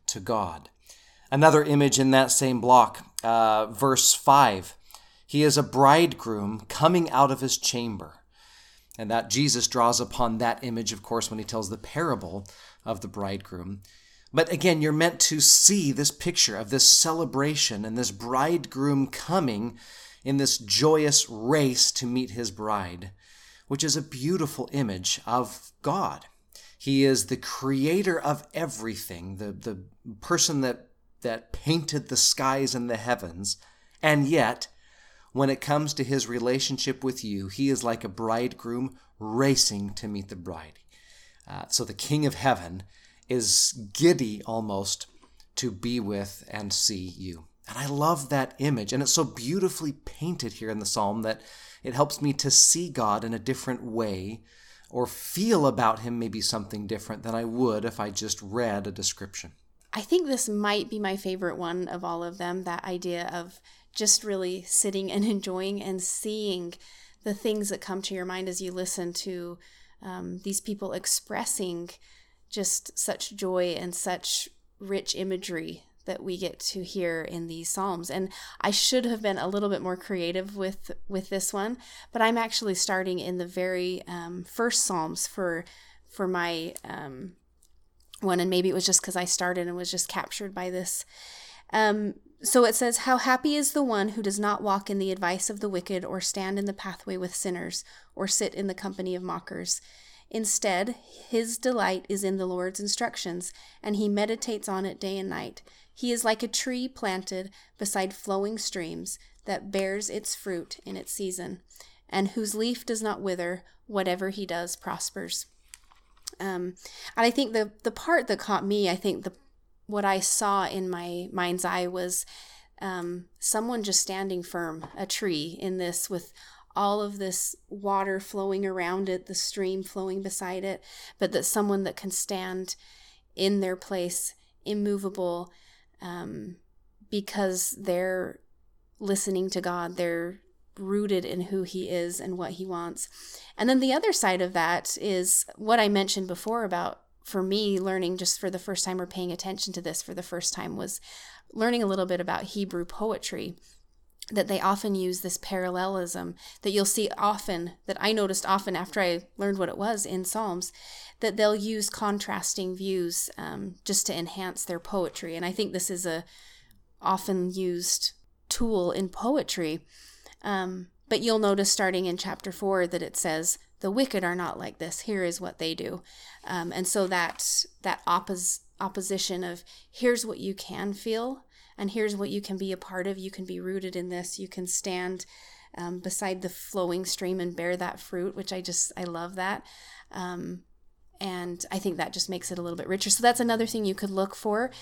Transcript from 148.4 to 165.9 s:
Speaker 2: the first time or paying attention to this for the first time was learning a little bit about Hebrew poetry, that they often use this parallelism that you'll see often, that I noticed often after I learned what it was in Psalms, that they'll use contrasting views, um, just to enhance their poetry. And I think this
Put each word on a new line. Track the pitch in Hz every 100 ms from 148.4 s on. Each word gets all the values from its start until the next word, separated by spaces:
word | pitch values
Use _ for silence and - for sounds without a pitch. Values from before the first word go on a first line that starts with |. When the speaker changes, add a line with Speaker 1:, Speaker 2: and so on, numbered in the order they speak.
| 190
Speaker 2:
the | 180
first | 190 185
time | 185 185
or | 180
paying | 185 180
attention | 175 190 185 -
to | 175
this | 165 170
for | -
the | 185
first | 180 175 -
time | - - -
was | - - - - - - -
learning | - 226 240
a | 208
little | 190 185
bit | 180
about | 180 202
Hebrew | 185 202 190 175
poetry, | 175 - 220 214 - - - 175 - - _ _ _ _ -
that | 214 185
they | 220
often | 190 202 214
use | 190 180 180
this | 180 -
parallelism | - 190 185 180 185 190 175 180 175 175 - -
that | 208
you'll | 196
see | 196 - 208 -
often, | 208 208 - 175 175 - -
that | 190
I | 208
noticed | 220 196 190 -
often | 196 196 175
after | 185 208
I | 180 170 - -
learned | 196 190
what | 175
it | -
was | 202 208 -
in | 185
Psalms, | 185 214 214 175 - - - - - -
that | 220 202
they'll | 208 214
use | 208 220 208
contrasting | - 208 202 202 196 180 - 185 185
views, | 190 190 170 - - -
um, | 165 - 196 180
just | - 196 -
to | 151
enhance | 170 190 185 -
their | - 170
poetry. | - 196 170 - 170 165
And |
I | 175
think | 202 202
this | 180 -